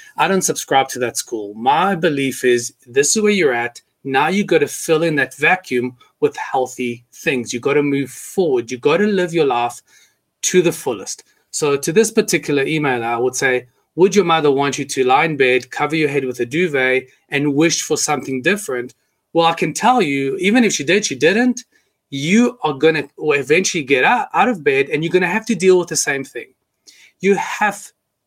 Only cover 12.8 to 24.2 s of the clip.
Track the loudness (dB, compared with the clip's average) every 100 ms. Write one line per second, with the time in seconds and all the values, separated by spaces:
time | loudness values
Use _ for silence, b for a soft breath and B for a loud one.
12.8 | 0 -2 -2 -2 -2 0 0 0 -4 _
13.8 | _ 2 2 4 2 2 2 2 0 -2
14.8 | -4 0 2 4 2 2 2 2 -2 -4
15.8 | -4 0 -2 -2 -4 -4 -4 -2 -2 0
16.8 | 0 0 -4 b b -2 0 2 2 0
17.8 | -4 -4 -2 -4 -4 -4 -2 -2 -4 -6
18.8 | -8 -14 _ _ _ 0 2 2 -4 0
19.8 | 2 2 2 -2 -2 -2 2 4 2 0
20.8 | 0 0 0 0 2 4 2 0 -8 _
21.8 | _ _ _ -6 0 4 2 0 -4 2
22.8 | 2 2 -2 -6 -2 0 2 0 0 -2
23.8 | 0 2 4 2